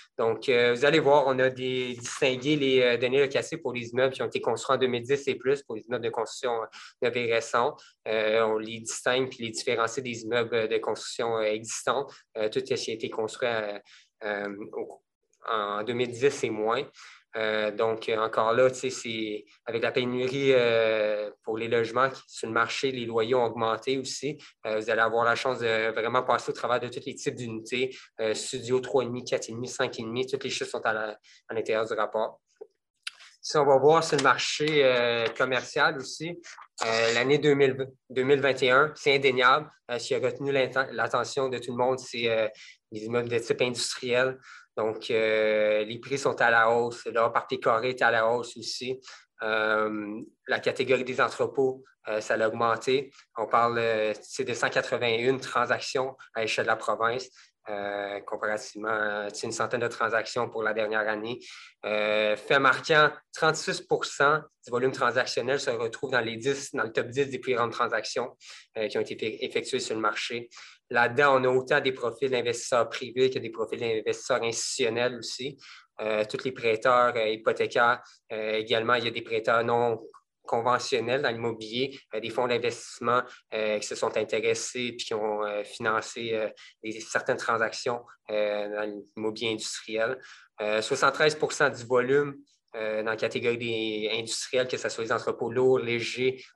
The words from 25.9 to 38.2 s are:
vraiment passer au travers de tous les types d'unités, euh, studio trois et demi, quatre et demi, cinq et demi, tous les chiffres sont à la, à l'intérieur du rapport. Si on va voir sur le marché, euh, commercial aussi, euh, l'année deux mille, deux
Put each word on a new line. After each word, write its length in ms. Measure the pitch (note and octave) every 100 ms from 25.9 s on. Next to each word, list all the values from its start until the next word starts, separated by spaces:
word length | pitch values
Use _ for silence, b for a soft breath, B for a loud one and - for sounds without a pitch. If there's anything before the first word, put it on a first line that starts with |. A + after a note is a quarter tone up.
vraiment 320 | A2 A2+ B2
passer 260 | B2 A#2+ -
au 40 |
travers 260 | - A#2 B2
de 80 | A#2+
tous 180 | - -
les 80 |
types 220 | A#2+ - A#2+
d'unités, 600 | A#2+ A2 A2 B2 C3 B B -
euh, 120 | A2
studio 460 | G#2 - C3 A#2 B2+
trois 240 | B2+ C3+
et 20 | A#2
demi, 180 | B2
quatre 260 | A#2+ B2 -
et 20 |
demi, 160 | A2+ B2+
cinq 320 | - B2+ B2
et 40 |
demi, 220 | A2+ A#2+ C3
tous 140 | C3+
les 80 | B2+
chiffres 220 | - C3+
sont 140 | A#2+ A#2
à 80 |
la, 260 | A2 G#2+ G#2+ b b b
à 60 |
l'intérieur 320 | A2+ G#2+ A2 A2
du 80 |
rapport. 480 | A2 G#2+ A2 A2+ - _ - - _ _ _ - B B B
Si 160 | - D#3
on 80 | C#3
va 120 | C3+
voir 260 | C#3 D#3+
sur 140 | D#3+ D3+
le 60 |
marché, 600 | C3+ B2 - - D3+ D3+
euh, 440 | C3+ B2 A#2+ A#2 A2+ -
commercial 600 | B2+ B2+ A#2+ D3+ D3+ D3
aussi, 420 | B2+ - D#3+ F3 B B B -
euh, 300 | A2+ A2+ A2+
l'année 240 | A#2 B2+ D3
deux 160 | D3
mille, 340 | C#3 C#3 B2 B2+ - -
deux 140 | B2+